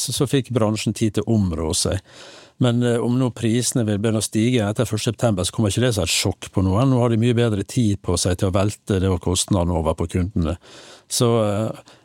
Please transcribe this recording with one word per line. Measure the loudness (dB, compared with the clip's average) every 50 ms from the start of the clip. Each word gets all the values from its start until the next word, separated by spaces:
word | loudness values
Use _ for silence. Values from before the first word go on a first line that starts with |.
så, | -2 -4 -2
så | -2 -2 0
fikk | 0 -2 -2 0
bransjen | 0 0 2 0 0 0 -2 -4 -2
tid | 0 -2 0 0 -2
til | 0
å | 2 2
områ | 2 2 2 0 -2 -2 -2 -2
seg. | -2 -2 -2 -2 -4 -6 -10 -20 -20 -20 -20 -20 -20 -20 -14 _ 0
Men, | 0 2 2 2 2
eh, | 2 2 0
om | 0 0 0
nå | 0 0 -2 -2
prisene | -2 -2 0 0 0 0 0 -2 0 0
vil | 0 0
begynne | 0 0 0 0 0
å | -2
stige | -2 -2 0 0 2 2 0 0 0
etter | 0 -2 -2
første | -2 -2 -4 -2 -4
september, | -4 0 0 0 0 0
så | -2 -4 -2
kommer | 0 0 0 2
ikke | 2
det | 0 0 2
som | 0 0
et | -2 -2
sjokk | -2 -2 -2 -4 -6 -8 -6 -2
på | 0
noen. | 0 2 2 2 2 2 2
Nå | 2
har | 2 2
de | 2
mye | 2 2 2 2
bedre | 2 2 0 0 -2 -4
tid | -4 -2 0 0 0 0 -2 -2
på | -2 -2 0
seg | 0 0 0
til | 0 0 0
å | 2
velte | 2 0 0 -2 -6 -4 0 0 2
det | 2 2
og | 0 0 0
kostnadene | 0 0 0 0 0 0 0 2 0 0 0
over | 0 0 -2
på | -2 -4 -4 -2
kundene. | -2 -2 -2 -2 -2 -2 -2 -2 -6 -8 -20 -20 -20 -20 -20 -20 -20 _ -6
Så, | -2 0 2 4 4 2
eh, | 2 2 0 -2 -2 -4 -6 -10 -16 -20 -20 -20 _